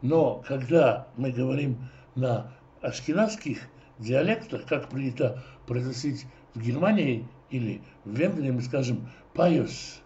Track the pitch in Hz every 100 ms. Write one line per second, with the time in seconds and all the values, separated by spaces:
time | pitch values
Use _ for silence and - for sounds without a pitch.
0 | 127 165 143 107 - 139 123 165 139 107
1 | - - 131 123 131 135 143 120 - -
2 | - - 127 117 - - - - 143 -
3 | - 156 220 - - 247 - - - -
4 | 110 127 165 220 - - - 147 - 131
5 | 135 120 131 - - - - 123 127 127
6 | 147 131 - - - - 113 123 180 214
7 | 147 117 - - - 131 113 - - -
8 | - 107 175 175 139 127 123 143 127 117
9 | - - - - 170 160 117 - - -